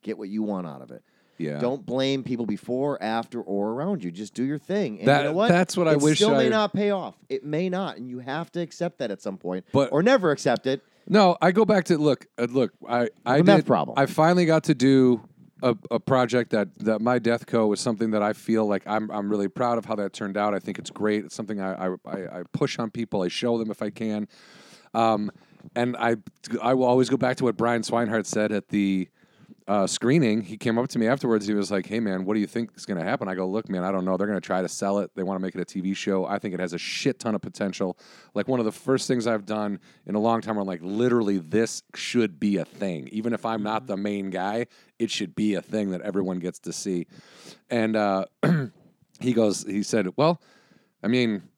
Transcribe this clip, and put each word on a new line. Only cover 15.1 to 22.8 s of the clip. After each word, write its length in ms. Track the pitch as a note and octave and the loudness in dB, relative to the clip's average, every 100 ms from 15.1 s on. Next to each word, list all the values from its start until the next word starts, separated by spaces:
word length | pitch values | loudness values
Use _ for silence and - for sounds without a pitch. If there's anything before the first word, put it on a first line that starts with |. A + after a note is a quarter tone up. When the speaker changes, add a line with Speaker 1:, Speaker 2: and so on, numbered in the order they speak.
| A#2+ - _ - _ | 4 0 _ -20 _
Speaker 2:
a, 120 | B2+ A2+ - | 0 0 -2
a 80 | A#2 | -4
project 520 | - C3+ B2 B2 A#2 | 2 2 4 0 0
that, 180 | A2 G2 - | 0 -2 -2
that 220 | G#2 G#2+ | 0 0
my 160 | A2+ B2 | 2 2
Death 260 | A2+ A#2 - | 2 -2 0
Co 200 | A#2 G#2+ | 2 2
was 120 | G2+ | 2
something 320 | B2+ G#2+ A2+ | -2 -2 0
that 120 | G#2+ | 2
I 100 | G#2 | 0
feel 320 | G#2+ - A2 G#2+ | -2 0 0 2
like 140 | G2 - | -2 -2
I'm, 220 | G#2+ G#2+ | -4 -2
I'm 180 | G#2+ G2+ | -6 -2
really 180 | G#2 G2 | 0 -2
proud 300 | - B2 A#2 | -2 -2 -2
of 60 | G#2+ | -2
how 100 | A2 | -4
that 160 | G2 | -4
turned 220 | - G#2 G2 | -6 -6 -2
out. 160 | G#2 G2 | -2 -2
I 40 | |
think 180 | G2 F#2+ | -6 -10
it's 100 | - | -12
great. 340 | - G#2+ G#2+ D#2 | -4 0 0 -4
It's 100 | - | -10
something 240 | G#2 G#2 | -8 -6
I, 280 | F#2+ F#2+ F#2 | -6 -4 -4
I, 80 | F#2 - | -6 -8
I, 120 | G2 F2+ F2+ | -10 -10 -12
I 40 | E2+ | -10
push 260 | - C#3+ | -4 -4
on 100 | - | -2